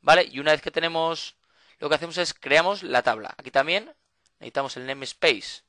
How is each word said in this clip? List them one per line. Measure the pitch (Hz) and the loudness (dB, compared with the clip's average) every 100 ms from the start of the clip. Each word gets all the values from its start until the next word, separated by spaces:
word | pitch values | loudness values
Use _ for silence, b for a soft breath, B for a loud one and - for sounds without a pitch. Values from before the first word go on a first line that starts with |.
¿Vale? | - 165 180 | 6 4 4
Y | 127 | -2
una | 147 | 2
vez | 151 | 2
que | - | 0
tenemos, | - 165 165 165 165 - _ b b b b | -2 -2 -2 -2 -4 -10 _ b b b b
lo | 147 | -2
que | 147 | -2
hacemos | 170 165 | -2 -4
es | 170 | -6
creamos | - 135 147 175 202 | -6 2 4 4 -2
la | - 123 | 0 0
tabla. | 123 110 104 - | 2 -2 -6 -16
Aquí | - | -2
también | 139 143 185 233 302 _ _ _ _ | 0 2 -2 -4 -20 _ _ _ _
necesitamos | 117 139 139 - | -10 -6 -6 -8
el | 127 | -10
namespace | 139 131 - 165 110 - - | -10 -10 0 2 2 -4 -16